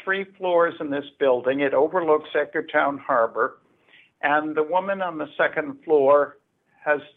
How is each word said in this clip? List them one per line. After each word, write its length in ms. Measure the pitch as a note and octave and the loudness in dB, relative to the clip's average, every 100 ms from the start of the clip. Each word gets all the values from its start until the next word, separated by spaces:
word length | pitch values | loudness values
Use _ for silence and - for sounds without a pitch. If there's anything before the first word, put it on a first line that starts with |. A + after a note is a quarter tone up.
three 200 | - F#3+ F#3+ - | -6 -6 -6 -8
floors 380 | F#3 F3 E3+ C#3+ | 0 2 2 -2
in 100 | D#3 | -6
this 200 | C#3 C#3+ - | -6 -8 -2
building. 400 | C#3 B2 B2+ C#3 | 2 2 0 0
It 140 | C#3 | 0
overlooks 560 | C3+ D#3 F3+ D#3+ D3+ - | 2 0 0 2 0 0
Edgartown 640 | D3+ D3 D#3+ - D3+ C#3+ C#3 | -4 -4 -6 -2 0 0 -2
Harbor. 600 | - B2+ A2+ G#2+ C3 - _ _ _ - _ _ | -2 0 0 0 -4 -4 _ _ _ -20 _ _
And 340 | C#3+ D3+ D#3 D3+ | 0 0 0 -2
the 80 | |
woman 380 | D3+ F3+ F#3+ G3 | -2 -2 -2 -4
on 160 | F3+ D#3 | -4 -6
the 80 | D3 - | -8 -2
second 460 | D#3+ D#3+ D3 C3+ | -2 -2 -8 -8
floor 540 | E3+ D3+ C3+ C#3+ C#3 - _ _ _ _ | 0 4 6 4 2 -6 _ _ _ _
has 180 | D3+ D3 - | -4 -4 -4